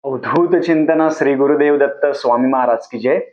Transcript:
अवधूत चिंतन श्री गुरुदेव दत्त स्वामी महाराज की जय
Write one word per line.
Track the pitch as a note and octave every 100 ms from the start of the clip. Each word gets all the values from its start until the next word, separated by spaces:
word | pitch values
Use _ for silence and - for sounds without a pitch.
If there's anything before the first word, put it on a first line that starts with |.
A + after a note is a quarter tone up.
अवधूत | C#3 C3 - D#3 E3+ F3
चिंतन | E3+ D#3+ D3+ D#3+ D#3+
श्री | D#3 C#3+ C3+
गुरुदेव | C#3 D3 D3 C#3+
दत्त | C#3 - C#3+ C#3
स्वामी | B2+ A#2+ C3
महाराज | C3 B2 A2 -
की | A#2
जय | A#2+ E3+ -